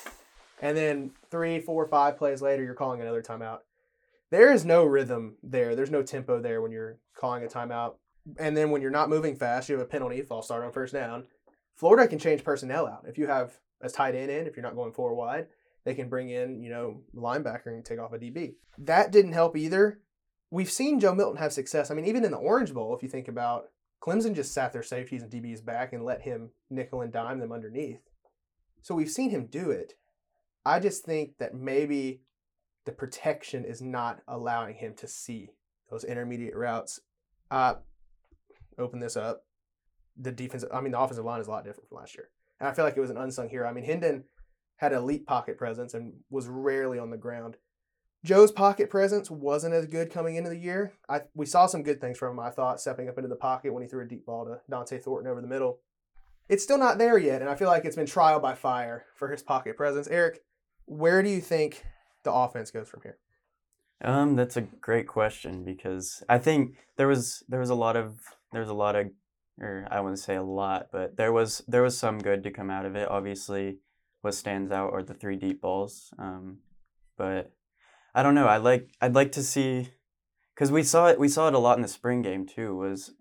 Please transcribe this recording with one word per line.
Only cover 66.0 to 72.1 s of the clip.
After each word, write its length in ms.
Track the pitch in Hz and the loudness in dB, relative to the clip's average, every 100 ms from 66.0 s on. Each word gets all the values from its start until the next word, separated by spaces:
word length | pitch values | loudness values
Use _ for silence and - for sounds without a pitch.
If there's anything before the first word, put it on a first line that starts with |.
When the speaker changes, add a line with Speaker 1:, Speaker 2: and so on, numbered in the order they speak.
| 92 - - | -8 -6 2
Speaker 2:
I 100 | 120 | 2
think 380 | 127 156 127 - _ - | 4 2 2 -2 _ 0
there 120 | 139 | 4
was, 360 | 135 123 - - | 4 0 -8 -6
there 120 | 127 | -4
was 100 | 123 | 0
a 40 | |
lot 220 | 123 113 113 | 2 2 2
of, 220 | 110 110 - - _ | 0 -8 -20 -20 _
there 80 | 113 | -8
was 100 | 110 | -4
a 40 | |
lot 220 | 104 104 104 | 0 2 2
of, 120 | 101 98 _ _ _ - | 0 -6 _ _ _ -12
or 260 | 107 95 101 | -10 -8 -4
I 100 | 101 | -4
wouldn't 180 | 98 98 | -2 -4
say 180 | - 95 | -4 -4
a 60 | |
lot, 460 | 95 95 98 95 - | -4 -4 -2 -4 -4
but 240 | 95 92 - | -6 -6 -2
there 160 | 110 | 2
was, 300 | 113 113 - - | 2 2 -2 0
there 140 | 120 | 4
was 160 | 127 120 | 4 2
some 200 | 117 | -2